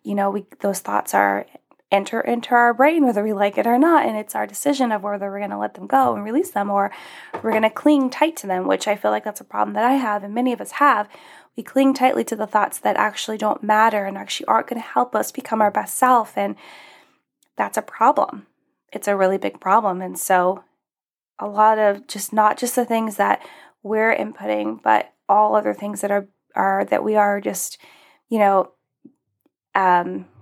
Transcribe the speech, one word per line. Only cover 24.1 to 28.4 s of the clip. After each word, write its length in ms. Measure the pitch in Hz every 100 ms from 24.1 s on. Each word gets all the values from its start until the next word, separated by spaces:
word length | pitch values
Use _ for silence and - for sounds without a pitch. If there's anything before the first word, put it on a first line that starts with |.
| -
inputting, 680 | 214 - 214 - 220 226
but 320 | 214 - - _ -
all 260 | 208 214 214
other 180 | 208
things 280 | 202 208 208
that 100 | 202
are, 160 | 202 - _ _ -
are, 300 | 196 196 202
that 180 | 208
we 120 | 214 214
are 240 | 202 202
just, 380 | 208 190 - - - - _ _ -
you 100 |
know, 320 | 220